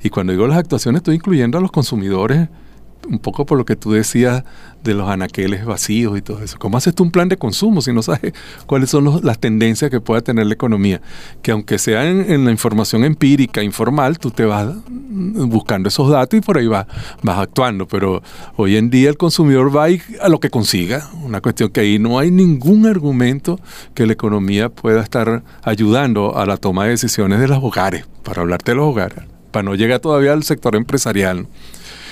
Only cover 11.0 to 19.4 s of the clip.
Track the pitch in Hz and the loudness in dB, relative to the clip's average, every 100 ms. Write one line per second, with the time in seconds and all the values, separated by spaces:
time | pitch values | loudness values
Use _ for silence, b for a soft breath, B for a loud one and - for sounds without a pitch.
11 | B B B B - 110 98 165 - 110 | B B B B -2 -2 -2 -2 0 0
12 | 156 190 185 143 123 110 117 107 107 110 | 2 0 2 2 4 2 2 0 0 2
13 | 139 151 139 139 127 - 104 - 113 147 | 2 4 4 4 4 0 -4 -2 -2 0
14 | 135 - 127 - 110 104 104 202 - 247 | 0 -2 -4 0 0 0 -2 -6 -12 -14
15 | 269 196 180 220 127 113 - 101 95 - | -10 -6 -4 -2 0 0 0 -2 -2 0
16 | 139 147 127 220 202 160 117 104 98 B | 2 2 2 0 2 0 2 0 -4 B
17 | B B 104 92 95 - 127 98 92 101 | B B -2 -2 -2 0 -2 -2 -4 -2
18 | 95 92 - B B - 98 107 117 127 | -2 -2 -8 B B -2 2 2 4 4
19 | 135 147 170 - | 4 2 0 2